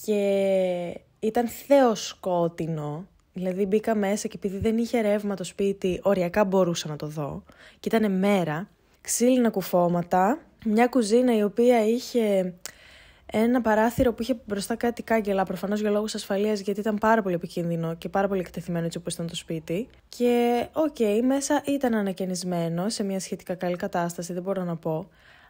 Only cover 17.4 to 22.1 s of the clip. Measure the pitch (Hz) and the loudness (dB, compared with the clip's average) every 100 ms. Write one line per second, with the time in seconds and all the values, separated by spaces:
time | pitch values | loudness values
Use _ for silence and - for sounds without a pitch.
17.4 | 180 180 170 170 165 170 180 196 196 190 | -4 -6 -4 -2 -4 -6 -4 -2 0 -2
18.4 | 170 175 180 170 170 170 170 170 170 165 | -4 -8 -6 -4 -4 -6 -8 -8 -8 -10
19.4 | - 165 160 175 269 - _ - 240 240 | -8 -8 -4 -6 -6 -14 _ -2 2 4
20.4 | 240 240 - 285 311 - 208 214 254 277 | 2 0 -2 -2 -2 0 0 2 2 0
21.4 | 277 285 277 277 247 220 196 | 0 0 0 0 0 0 0